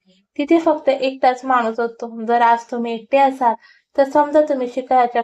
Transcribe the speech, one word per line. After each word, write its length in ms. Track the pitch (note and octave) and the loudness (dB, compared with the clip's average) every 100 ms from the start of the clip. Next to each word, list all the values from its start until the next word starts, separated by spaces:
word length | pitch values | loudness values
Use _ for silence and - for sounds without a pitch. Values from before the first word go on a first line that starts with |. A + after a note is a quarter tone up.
| _ _ _ - | _ _ _ -6
तिथे 220 | C#4+ E4 | 0 2
फक्त 300 | E4 D4+ - | 2 0 0
एकटाच 560 | C4+ C4 C4+ C4 B3+ C4 | -2 -2 0 0 0 0
माणूस 340 | B3 A3+ A3+ | 0 0 -4
असतो. 460 | A#3 A#3 A#3 A3+ A3 | -6 -8 -14 -8 -2
जर 160 | A#3+ | 2
आज 300 | A#3 A#3 - | 2 2 -2
तुम्ही 220 | A#3+ A#3 | -8 -6
एकटे 240 | A3+ A3 C4+ | -8 -2 2
असाल, 360 | C4+ C4+ A#3+ A3 _ _ _ - | 2 2 -2 -2 _ _ _ -2
तर 60 | |
समजा 380 | C#4 D4 D4 D4+ | 2 2 2 2
तुम्ही 260 | D4+ C4+ B3 | 2 0 -4
शिखराच्या 540 | C4 C4 B3+ A#3+ A#3+ | -6 0 2 2 -2